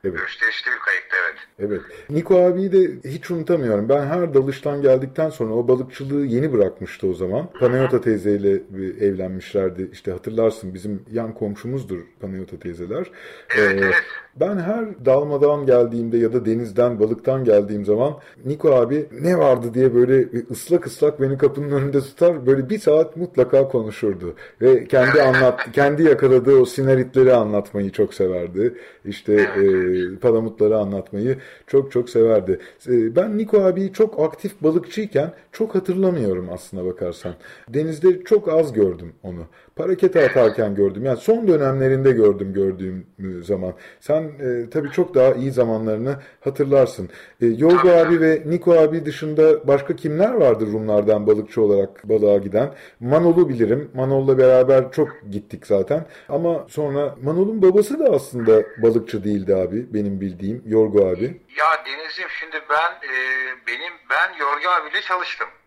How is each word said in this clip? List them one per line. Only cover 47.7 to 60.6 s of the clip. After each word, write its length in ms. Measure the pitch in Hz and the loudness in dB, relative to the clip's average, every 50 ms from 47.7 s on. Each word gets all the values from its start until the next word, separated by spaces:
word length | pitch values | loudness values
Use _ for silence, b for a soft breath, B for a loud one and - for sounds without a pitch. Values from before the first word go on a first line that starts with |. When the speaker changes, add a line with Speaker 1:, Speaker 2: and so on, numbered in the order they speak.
| 180 | 4
Speaker 2:
Tabii, 140 | 175 175 185 | 6 6 6
Speaker 1:
abi 120 | 175 170 165 160 170 | 6 6 4 4 2
Speaker 2:
tabii. 60 | 165 | 2
Speaker 1:
ve 200 | 160 160 160 151 160 | 2 2 2 0 -2
Niko 280 | 147 170 170 - 175 170 160 | -4 -6 -2 2 4 4 6
abi 260 | 156 156 160 170 147 | 4 4 2 -4 -6
dışında 640 | 151 135 - 156 151 151 151 156 156 151 151 - | -8 -10 -8 -8 -4 2 4 6 6 4 4 2
başka 280 | 139 139 139 - - 165 | 2 2 2 0 -4 -8
kimler 380 | - - 156 151 160 196 226 254 | -4 -4 -4 0 0 0 0 2
vardır 340 | 220 156 127 113 104 110 | 2 4 4 4 2 -2
Rumlardan 600 | 104 104 110 107 107 104 104 101 107 107 104 104 | -4 -4 -4 -2 0 0 2 4 2 0 2 2
balıkçı 340 | 110 107 104 107 - - 117 | 2 2 2 0 -4 -2 0
olarak 420 | 107 104 101 98 98 95 - - - | 2 4 4 2 0 -2 -8 -16 -4
balığa 340 | 104 110 107 104 101 101 | -2 0 2 4 4 2
giden? 360 | 98 98 98 95 107 131 - B B B B B B | 2 0 -2 -2 -2 -2 -2 B B B B B B
Manol'u 500 | 117 123 143 160 175 170 165 175 175 143 | -2 0 2 4 4 4 4 4 2 2
bilirim. 420 | 131 117 113 101 117 139 147 - - | 2 0 0 0 0 -2 -2 -8 -6
Manol'la 420 | 127 131 135 135 135 135 139 131 | -4 -2 0 0 0 2 2 4
beraber 540 | 127 131 127 127 127 127 135 135 131 127 127 | 6 6 6 6 6 6 6 4 4 2 0
çok 180 | - 160 147 - - - - 104 | -2 -2 -2 -2 -4 -18 -16 -10
gittik 360 | 98 101 - _ - - - | -10 -10 -10 _ -18 -18 -2
zaten. 380 | - 104 98 95 - 147 160 160 B B B B B | 0 0 0 0 0 -4 -4 -4 B B B B B
Ama 360 | 143 156 170 170 165 151 - - | -6 -2 -2 -2 -2 -4 -6 -10
sonra 460 | - 147 151 143 139 143 147 139 143 - 127 | -8 -6 -6 -4 -4 -4 -4 -4 -8 -6 -6
Manol'un 380 | 143 160 175 196 208 220 220 | -4 -2 -2 -2 -2 0 2
babası 380 | 190 185 185 208 208 208 277 320 | 2 4 4 4 2 2 -2 0
da 60 | 311 262 151 | 2 2 2
aslında 480 | 135 - - - 123 113 110 110 107 104 - - | 2 -2 -4 -8 -2 2 4 4 4 4 0 -6
balıkçı 460 | - 113 117 113 117 113 - - 104 95 | 0 2 2 2 2 -2 -2 -8 -6 -4
değildi 320 | 104 104 98 92 95 98 | -2 -4 -2 0 0 0
abi, 380 | 95 92 87 95 113 127 127 110 | 0 0 -2 -4 -8 -8 -6 -6
benim 280 | 104 104 101 98 92 | -4 -4 -4 -6 -6
bildiğim. 420 | 98 98 90 87 95 98 113 127 | -8 -8 -8 -8 -8 -8 -8 -8